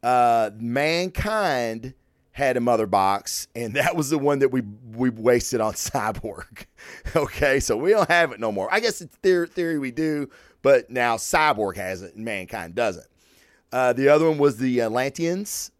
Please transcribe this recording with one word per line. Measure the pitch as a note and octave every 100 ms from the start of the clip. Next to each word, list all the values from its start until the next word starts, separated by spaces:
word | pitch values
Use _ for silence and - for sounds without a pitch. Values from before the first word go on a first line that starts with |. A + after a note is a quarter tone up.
Uh, | A#2+ B2+ A#2+ A#2 A2 G#2+
Mankind | A#2 B2 D3+ E3+ F#3 - G#3 A3 F#3+ C3 A#2 A2+ B2+ C3 _ _ _
had | - C3+ B2
a |
Mother | A#2+ A2+ G#2+
Box, | G2+ F#2+ G2+ - - - -
and | A#2 A#2+
that | D#3+ -
was | C#3
the | D#3
one | C#3 C#3+
that | C3+
we, | B2+ G#2 G#2 B2
we | A2 B2+
wasted | A2 A2 A#2+ - B2
on | G#2+
<laughs> | -
Cyborg. | - C#3 G#2+ G#2 A2 G2 - - - _ - - - -
Okay, | C#3+ - D3 C3+
so | - A2
we | D#3+
don't | G#3+ F3
have | F3 E3
it | G#2+
no | A2+
more. | G2+ G2
I | G3+
guess | A#3 G#3
in | F3+
theor-, | _ G3 F3+ E3+
theory | - E3+ D#3+
we | C3
do, | A#2+ D#3+ D3+ C3+ - _ _
but | C3+ C3+ -
now | B2 A#2+ A#2
Cyborg | - E3 D#3 A2 G#2 F#2+
has | F#2 F#2
it | F#2 G2
and | A2+
Mankind | G2+ F#2 G#2+ E2+ F2+
doesn't. | A#2 F2 B1 _ _ _ _ _ _
Uh, | B2 B2+
the | A#2+ C#3
other | D3+ D#3+
one | D3+
was | C#3+ A2+
the | B2+ B2
Atlanteans | A2+ A#2 C3+ C#3 E3 F3+ G#3 - - _